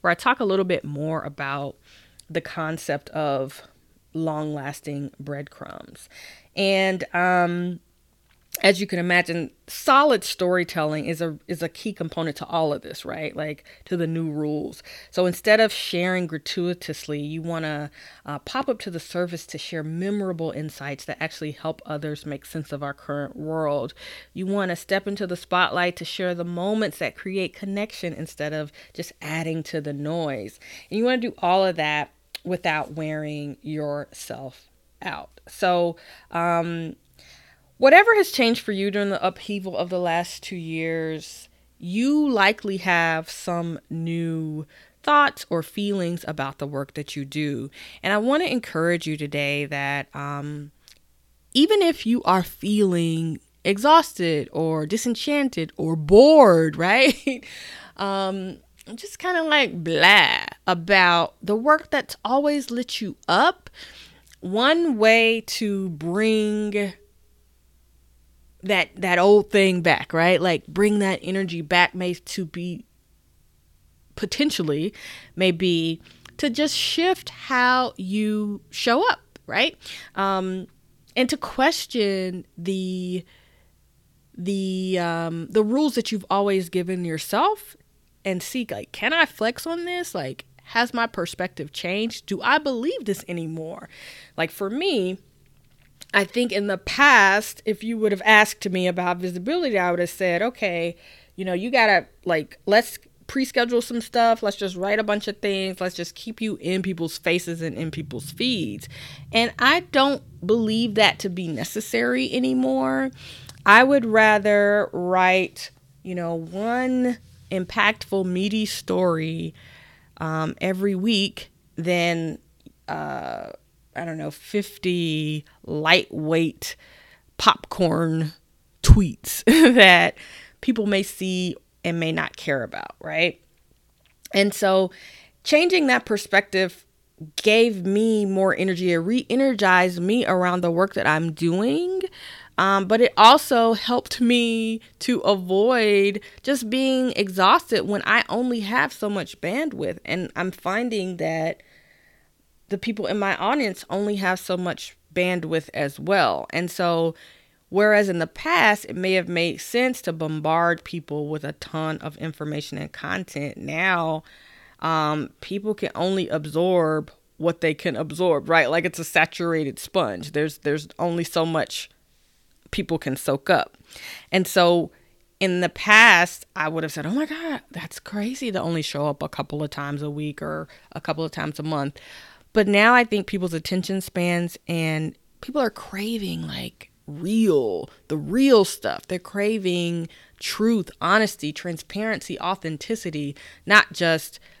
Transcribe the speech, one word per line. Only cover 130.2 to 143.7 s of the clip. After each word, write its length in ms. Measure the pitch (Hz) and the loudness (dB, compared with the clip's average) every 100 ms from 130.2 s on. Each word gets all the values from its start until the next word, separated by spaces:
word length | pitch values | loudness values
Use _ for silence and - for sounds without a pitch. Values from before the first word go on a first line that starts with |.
| - - - _ | -16 -20 -20 _
people 260 | - 233 208 | -4 -2 0
may 160 | 98 | 0
see 540 | 101 - 190 180 180 - _ _ | -2 -4 -4 -2 -2 -6 _ _
and 160 | 170 170 | -6 -2
may 120 | 160 | -2
not 240 | 160 - - | -2 -4 -6
care 260 | - 139 | -4 -4
about, 340 | 113 - - - | -4 -10 -14 -14
right? 400 | 156 156 170 - _ _ _ _ _ _ _ _ - | -8 -2 -2 -2 _ _ _ _ _ _ _ _ -4
And 220 | 196 202 | 0 0
so 360 | - 196 190 185 - - - - _ | 2 2 4 2 -4 -20 -20 -20 _
changing 440 | - 302 359 359 277 | 2 4 6 4 4
that 180 | 247 - | 2 0
perspective 800 | 208 - 196 - 190 185 - _ _ _ - 156 - | -4 0 0 2 0 -2 -4 _ _ _ -20 -16 -2
gave 480 | 214 220 240 196 | 4 4 4 2
me 400 | 180 202 226 214 | 0 2 2 2
more 320 | 202 190 190 - | 2 2 2 2
energy. 360 | 190 175 180 | 0 0 0
It 40 | 170 | 0
re-energized 1040 | 170 247 - 247 269 220 196 180 185 175 | 0 -2 0 2 2 2 4 4 4 0
me 260 | 175 240 - | 0 0 2
around 360 | 185 180 180 | 2 2 0
the 80 | 175 | 0
work 240 | 170 190 | 2 0
that 120 | - - | 0 0
I'm 260 | 156 165 | 0 0
doing. 680 | 156 165 175 226 294 359 381 370 - - - - - | -2 0 0 0 0 -2 -4 -6 -10 -20 -20 -10 0
Um, 300 | 190 196 190 | 2 2 2
but 140 | 226 | 4
it 120 | 247 - | 4 10
also 560 | 220 294 - 240 226 | 10 10 6 2 4